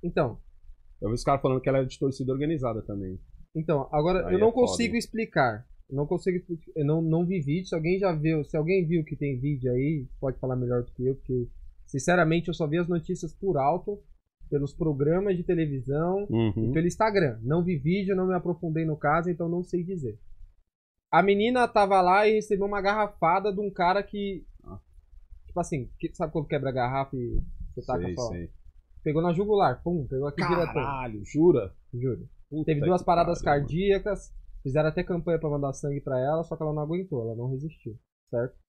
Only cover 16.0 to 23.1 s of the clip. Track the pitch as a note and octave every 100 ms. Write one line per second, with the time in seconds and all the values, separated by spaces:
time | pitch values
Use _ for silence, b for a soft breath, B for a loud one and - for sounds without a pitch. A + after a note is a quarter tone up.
16 | E3+ F#3+ G3+ A2+ A2+ G#2+ A2+ D3 F3 -
17 | A3 G3+ D#3 A2+ A2+ D#3+ F3 E3 C#3 F#3+
18 | F#3+ F#3+ F#3 F3+ F3 F3 E3+ D#3 D#3+ D3+
19 | D3 D#3 E3+ F3 E3+ F3 F3+ F3 F3 F#3
20 | B2+ G#2 - - - _ _ _ _ _
21 | _ D#3+ F#3+ G3+ A3 B3 A#3 A3+ G3 G3
22 | F3+ F#3+ G#3+ G#3+ G#3 G3+ G3+ G#3 F#3+ G#3+
23 | G#3